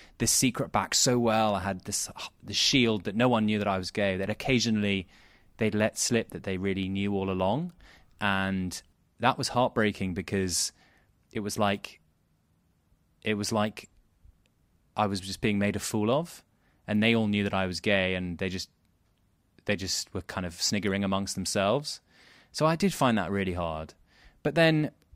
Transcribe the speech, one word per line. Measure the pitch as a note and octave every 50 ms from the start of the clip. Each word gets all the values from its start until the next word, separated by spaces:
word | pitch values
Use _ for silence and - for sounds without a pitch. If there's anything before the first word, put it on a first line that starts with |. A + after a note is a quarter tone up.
| - - - -
this | A#2 -
secret | - - C#3 B2 - - C3+ -
back | - G#2 F#2+ - -
so | - - C3 B2 B2
well. | A#2 A2+ A2 A2 A2 G#2+ G2+
I | F#2+
had | F2+ G2 G2 F2+ -
this, | G#2 - - - - - - - - _ _
this | - G2+ G2+ -
shield | - - - C3 A#2+ A2+ A2 G#2 -
that | A2 G2
no | A2+ B2 B2+
one | A#2+ A2 A2
knew | G#2+ G#2+ G#2
that | G2+
I | G2+ F#2+ F#2
was | F2+ -
gay, | - G#2+ G2+ G2 F#2+ F#2
that | F#2+ G2+
occasionally | G#2+ - - - C3 A#2 G#2 A#2 A2 G#2+ G#2 G2+ G2 F#2+ F2+ - - - - - _ _ _ _ _
they'd | - A2+ G#2+ G#2
let | G#2 G#2+ G#2 - -
slip | - - A#2+ A2+ - -
that | - F2
they | - G2+ F#2+ F2+
really | F#2+ G2 F#2 G2 F#2+
knew | F#2+ G2 G2 G2+ G2+ G2+
all | F#2+ F#2+ F#2+
along. | F#2+ F#2 F#2 F#2+ A2+ D3+ F3 F3 - - - - - - - _ _ -
And | G#2 G2+ G2 F#2+ F#2+ F#2+ F#2+ F#2+ F#2 F2+ - - - _ _ _ _ _ _ -
that | A2+ B2+ C3 -
was | C3 -
heartbreaking | - A#2+ B2+ A2+ - A#2+ G#2+ G#2 G2+ - G2 F#2
because | F2 F#2+ F2+ - G#2 G2 F#2+ F2+ E2+ - - - - _ _ _ _ _ _ _ _ _ _ _
it | - A#2
was | G2 G#2+ - A2
like, | G#2 G2+ G2+ G2 - - - _ _ _ _ _ _ _ _ _ _ _ _ _ _ _ _ _ _ _ _ _ _ _ _ _
it | - G#2+ G#2+
was | G2+ G#2 -
like | A2+ G#2+ G#2 A2 - - - - _ _ _ _ _ _ _ - - _ _ _ _ _ _ _ _ _ _ _ -
I | G#2+ G#2+ G2
was | G2+ F2+
just | F#2 F#2+ F#2+ -
being | - G#2+ G#2 G2+
made | G2+ G2+ G2
a | G#2
fool | - - - G#2+ G#2 A2
of, | B2+ D#3 F3 - - - - _ _ _ _ _ _ _ -
and | - G#2+ G#2
they | A2 A2 A#2
all | A2+ A2
knew | G#2 G#2 G#2
that | G2+ G2
I | G2 F#2+ F#2+
was | F2+ F2 E2+
gay, | - G#2+ G2+ F#2+ F#2 F#2 F#2
and | F#2 F2+ F2+ E2+ -
they | F#2+ F#2+
just, | F#2 F2+ - - _ _ _ _ _ _ _ _ _ _ _ _ _ _ _ _ _ _ -
they | - G#2
just | F2 F#2+ F2+ - - - - -
were | F#2
kind | - - - G2 F2+
of | E2+ E2 -
sniggering | - - A2 G2+ F#2 G2+ G2 G2
amongst | G2+ F#2+ F#2+ G2 G2 - -
themselves. | G2 F#2 - - G#2 F#2+ G2+ A#2+ D3 D3 - - - _ _ _ - - - - - - _
So | - - D3+
I | D#3+ E3+
did | E3 G3+ F#3 -
find | - C#3 B2 A2+ G#2
that | E2+ D#2+
really | G2+ G2 G2 F#2 F2
hard. | F2+ E2+ E2 D#2+ D#2 D#2+ - - _ _ _ _ _ - - _ _ -
But | - C3
then | E3+ E3 D#3+ D#3+ D3+ D3+ - - _ _ _ -